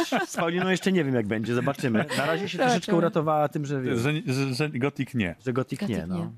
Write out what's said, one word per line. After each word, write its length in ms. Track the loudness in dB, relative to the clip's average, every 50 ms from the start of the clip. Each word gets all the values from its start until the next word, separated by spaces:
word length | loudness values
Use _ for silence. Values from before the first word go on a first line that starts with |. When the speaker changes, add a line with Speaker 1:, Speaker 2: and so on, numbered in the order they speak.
| 0 2 0 -2 -2 -2
Speaker 1:
Z 80 | -2
Pauliną 340 | -2 -2 0 0 0 2 2
jeszcze 220 | 0 2 2 2
nie 120 | 2 4 2
wiem, 120 | 4 2
jak 120 | 2 2 0
będzie. 280 | -2 -2 0 0 0
Zobaczymy. 500 | 0 0 0 -2 0 -2 0 2 2 0 0 -2 -2
Na 80 | 0
razie 240 | 0 0 -2 -2 -4
się 80 | -2 0
Speaker 2:
Zobaczymy. 0 | 2 2 2 2
Speaker 1:
troszeczkę 160 | 0 2 2
uratowała 520 | 2 2 2 2 0 0 2 2 2 2 2
tym, 160 | 0 -2 -4
że, 160 | -2 -2 -2
wiesz, 180 | -2 0 0 2
Speaker 3:
Że, 120 | 2 2 0 0 0
że, 280 | -2 0 0 0 -2 0
że 160 | -2 -2 -2
Gothic 440 | 0 0 -2 -2 0 -2 -6 -4 0
nie. 220 | 0 0 0 -2 -4 -4
Speaker 1:
że 80 | -2 -2
Gothic 260 | -2 -2 -2 -4 -6
Speaker 2:
Gothic 180 | -2 -2 -2 -2
Speaker 1:
nie, 100 | -2 -2
no. 80 | -4 -4
Speaker 2:
nie. 120 | -4 -6 -8